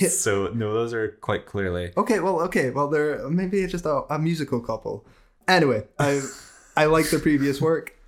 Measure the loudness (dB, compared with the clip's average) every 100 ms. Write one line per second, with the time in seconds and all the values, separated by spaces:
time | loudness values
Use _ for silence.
0 | 0 0 0 0 0 -2 -2 0 -2 -2
1 | -4 -4 -4 -4 -4 -4 -2 -2 -2 -2
2 | 0 0 0 0 0 0 0 0 0 0
3 | 0 -2 -2 -2 0 -2 -2 -4 -2 -2
4 | -2 -2 0 -2 -2 -4 -4 -6 -6 -10
5 | -12 -20 _ _ 2 4 4 2 -2 -2
6 | 0 0 -2 -10 -20 -20 -6 0 4 4
7 | 4 2 2 2 2 0 2 0 -2 -16